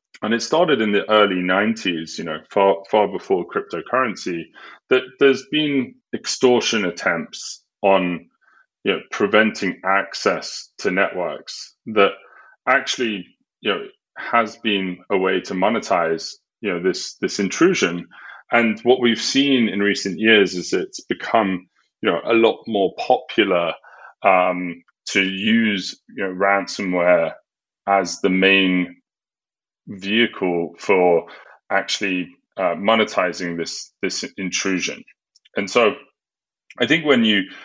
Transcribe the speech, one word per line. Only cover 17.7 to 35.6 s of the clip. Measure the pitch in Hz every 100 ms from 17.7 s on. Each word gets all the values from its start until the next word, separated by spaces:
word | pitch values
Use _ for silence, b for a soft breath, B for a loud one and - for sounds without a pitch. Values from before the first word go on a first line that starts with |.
| 180 87 87 - B B B B
And | 120 113 107
what | 120 127
we've | 120 110
seen | - 135 143 131 107
in | 98
recent | 101 95 101 87
years | 110 107 92 90
is | 85
it's | - - -
become, | - - - 113 98 92 - _ _ -
you | 107
know, | 82
a | -
lot | 113 110 - -
more | 104 92 -
popular, | - 127 - - 98 87 85 - B B B B
um, | 101 92 90 90 90 85 _ _ -
to | 104
use, | 95 95 107 113 110 98 92 - _
you | -
know, | 95
ransomware | 92 98 98 92 - 95 90 87 87 87 - _ _ _ _ 98
as | 98 87 -
the | 95
main | 92 95 98 95 90 87 - _ _ _ _ _ _ _ _ -
vehicle | 98 98 110 117 - 92 87 82 -
for | - 95 87 85 - B B B -
actually, | 98 - - 101 90 90 _ _ -
uh, | 90
monetizing | 85 101 113 107 - 92 85 87 85
this, | 82 - - -
this | 95 - 92 -
intrusion. | 92 - 98 92 78 - - _ _ _ _
And | -